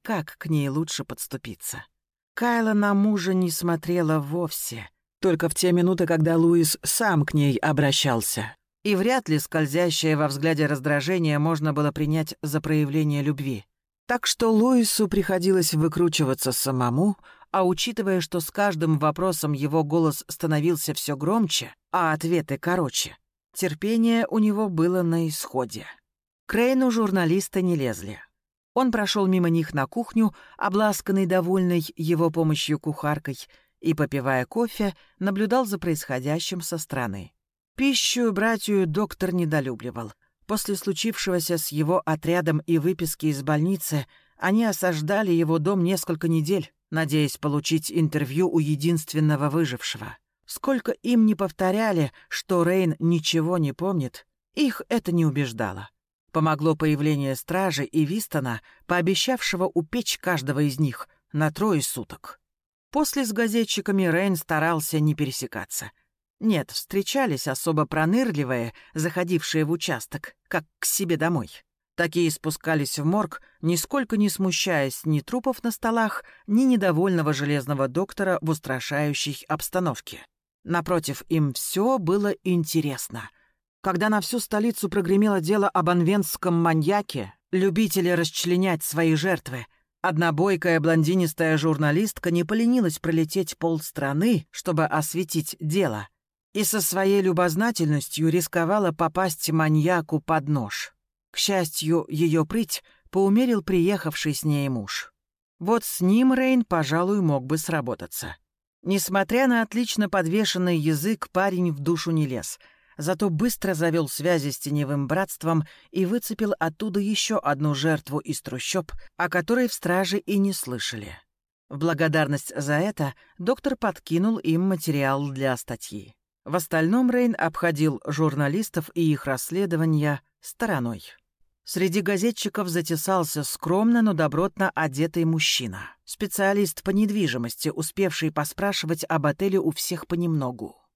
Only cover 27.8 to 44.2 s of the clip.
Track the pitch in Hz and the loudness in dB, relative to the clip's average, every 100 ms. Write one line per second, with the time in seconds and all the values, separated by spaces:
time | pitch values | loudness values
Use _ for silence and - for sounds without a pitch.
27.8 | 127 107 98 101 - _ _ _ _ 247 | -2 -4 -10 -14 -18 _ _ _ _ 0
28.8 | 262 226 202 208 190 185 170 165 156 147 | 0 0 0 0 2 2 4 2 0 -4
29.8 | 135 233 226 226 220 - - - 202 196 | -4 -6 -2 0 0 -2 -18 -4 0 2
30.8 | 214 196 - 196 185 185 175 190 180 175 | 2 0 0 0 2 2 2 2 2 0
31.8 | 156 - 160 160 165 165 156 147 - 151 | -2 -4 0 2 2 2 2 2 0 -2
32.8 | 156 151 147 147 139 131 - _ _ _ | -4 -4 -4 -4 -6 -10 -14 _ _ _
33.8 | 160 156 147 139 131 131 127 226 233 - | 0 0 0 -2 0 0 0 -2 -2 -2
34.8 | 202 - _ - 190 196 214 254 220 196 | -4 -4 _ -6 -2 0 0 0 0 -2
35.8 | 175 156 - 131 135 160 - 180 156 165 | -2 -4 -4 -4 -2 -4 -4 -8 -6 -8
36.8 | - 131 117 98 - _ _ _ _ - | -6 -6 -6 -6 -12 _ _ _ _ -2
37.8 | 277 247 - 247 233 196 226 220 - 202 | 0 2 0 0 0 2 0 0 0 2
38.8 | 175 160 214 - 185 180 160 156 131 113 | 2 0 -2 -2 -2 0 0 0 -2 -6
39.8 | 123 117 107 - _ _ - 208 - 196 | -8 -8 -12 -14 _ _ -4 -4 -2 -4
40.8 | 202 170 226 - 196 180 165 170 - 151 | -4 -2 -2 -2 0 0 0 -2 -2 -2
41.8 | 151 185 - 156 165 175 165 156 160 165 | 2 2 0 -2 0 0 2 0 2 2
42.8 | 165 185 160 - 156 139 139 151 170 190 | 2 0 -4 -2 -2 -2 0 2 2 0
43.8 | - 151 123 _ | -2 -4 -4 _